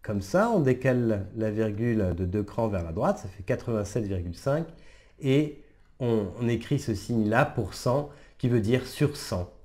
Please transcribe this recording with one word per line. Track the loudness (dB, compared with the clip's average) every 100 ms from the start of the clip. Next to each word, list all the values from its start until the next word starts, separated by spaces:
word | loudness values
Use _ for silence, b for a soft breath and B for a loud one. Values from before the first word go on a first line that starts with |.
comme | -4 -4
ça, | 2 2 4
on | 4
décale | 4 4 2 2 2 0 -4 -4
la | -2
virgule | 0 0 0 0 2 2 0
de | 0
deux | -2
crans | -2 -2 0
vers | 0
la | -4
droite, | 0 0 0
ça | -6
fait | -12
quatre-vingt-sept | -4 -4 -2 -2 -2 -4 -2
virgule | -4 -4 -4
cinq, | -2 -2 -4 B B B B -4
et | 2 4 2 -6 b b b _
on, | 0 2 0 -2
on | 0
écrit | 0 0 -2
ce | 0
signe-là | -4 0 0 4 4 2
pour | 0 -6
cent, | -2 0 0 -2 B B -4
qui | 0
veut | 2
dire | 4 0 0
sur | 0 0 0
cent. | -6 -4 -6 -12